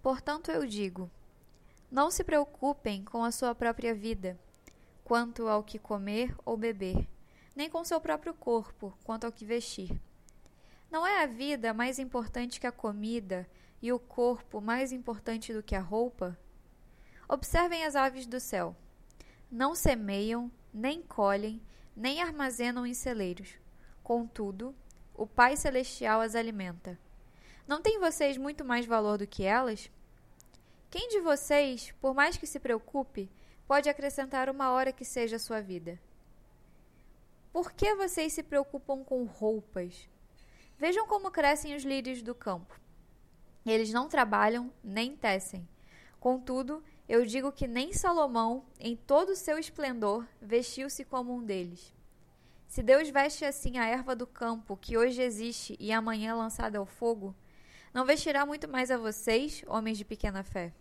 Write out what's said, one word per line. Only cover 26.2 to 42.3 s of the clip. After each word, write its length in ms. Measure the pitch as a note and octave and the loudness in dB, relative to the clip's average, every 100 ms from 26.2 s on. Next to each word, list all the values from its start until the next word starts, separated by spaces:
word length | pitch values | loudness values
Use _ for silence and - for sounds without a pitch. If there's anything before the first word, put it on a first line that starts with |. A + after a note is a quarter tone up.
as 120 | A3+ | 4
alimenta. 640 | A3+ A3+ G#3+ F#3 F3 F#3 F3 - - - - - - - | 0 -2 -4 -8 -8 -12 -12 -16 -20 -20 -20 -20 -20 -4
Não 140 | D4 | 0
têm 180 | G#4+ A4 | 2 4
vocês 380 | E4+ - C#4+ C4 | 2 4 0 2
muito 280 | C#4 D4+ | -6 -6
mais 200 | C4+ A#3+ | -2 0
valor 320 | A#3 A3+ G#3 G#3 | 2 2 4 0
do 100 | G3+ | -2
que 160 | - | -2
elas? 480 | F#3+ A3+ B3+ G#3 - - - - - - - - - - - | 2 4 2 -4 -10 -20 -20 -20 -20 -20 -20 -20 -20 -20 -10
Quem 180 | F4 A#4+ | -8 0
de 100 | G#4 | 2
vocês, 720 | E4+ C#4+ - D4 C#4 B3 - - | 4 2 4 4 4 0 -10 -2
por 140 | C4+ | 0
mais 200 | C4+ D4+ | 4 4
que 120 | F4 D#4 | 2 -8
se 120 | C4+ | -6
preocupe, 680 | B3 A3+ - C#4 C4 - G3 - - - - | -2 -2 0 -4 -4 -8 -10 -12 -20 -20 4
pode 200 | C#4 D4 | 4 4
acrescentar 640 | C#4+ C#4 C#4 C4+ C4+ C4 | 0 -2 -2 -2 0 0
uma 220 | C#4 C4 | 2 2
hora 200 | B3+ C4 | 4 2
que 140 | C4 | -2
seja 300 | B3 B3 A3+ | -6 -2 -2
à 40 | A3+ | -2
sua 220 | - A3 | -4 -6
vida? 380 | G3 F3+ E3 F3+ - - - - - - - - - - - - - - - | -4 -8 -8 -12 -18 -20 -20 -20 -20 -20 -20 -20 -20 -20 -20 -20 -20 -20 -6
Por 180 | E4+ F4 | -4 -4
que 220 | - G#4 | 0 2
vocês 400 | G4+ F#4+ E4+ D#4 | 2 0 0 -2
se 80 | D#4 | -4
preocupam 640 | D#4 C#4+ C#4 C#4 - C4+ | 0 0 0 -8 -6 -6
com 200 | C4+ B3+ | -2 -2
roupas? 880 | A#3 - G#3+ A3 G#3 F#3+ F3+ - - - - - - - - - | -2 -2 0 0 -4 -8 -8 -12 -20 -20 -20 -20 -20 -20 -20 -2
Vejam 260 | D#4+ F#4 | 2 2
como 240 | A4 G#4 G4 | 2 0 0
crescem 460 | F4 C#4+ D4 D4+ | 2 4 4 -2
os 80 | C#4+ | -6
lírios 400 | C4+ C4+ B3 B3+ | -2 -2 -4 -8
do 100 | A3+ | -8